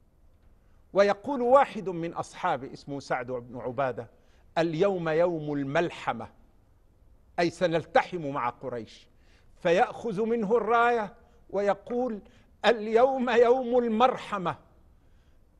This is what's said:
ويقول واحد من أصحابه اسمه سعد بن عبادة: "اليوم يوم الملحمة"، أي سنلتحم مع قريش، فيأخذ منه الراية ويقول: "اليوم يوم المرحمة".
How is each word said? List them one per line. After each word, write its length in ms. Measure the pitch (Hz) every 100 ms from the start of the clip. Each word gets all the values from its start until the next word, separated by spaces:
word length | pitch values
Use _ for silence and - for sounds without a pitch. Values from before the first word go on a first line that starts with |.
| _ _ _ _ _ _ _ _ _
ويقول 500 | 185 202 196 269 277
واحد 460 | 240 277 262 220 185
من 240 | 170 170
أصحابه 600 | - - - 185 139 135
اسمه 280 | - - 139
سعد 260 | - 143 123
بن 320 | 127 120 120
عبادة: 520 | 120 123 135 120 113 _ _ _ _ 170
"اليوم 500 | 165 156 202 185 165
يوم 440 | 156 175 165 147
الملحمة"، 760 | 143 135 156 170 - - 113 104 - _ _ _ _ _ _ _ - _ -
أي 120 | 175
سنلتحم 800 | - 180 160 - 254 - 180 143
مع 180 | 139 120
قريش، 600 | - 131 120 107 - - _ _ _ _ -
فيأخذ 640 | 175 175 247 - 233 190
منه 320 | 220 233 196 233
الراية 580 | 208 233 240 240 202 - - _ -
ويقول: 720 | 190 202 190 - 240 247 208 - - _ _
"اليوم 640 | 208 233 214 220 269 262 247
يوم 480 | 233 233 262 233 247
المرحمة". 800 | 233 214 254 214 - 202 170 - - _ _ _ _ - _ _ _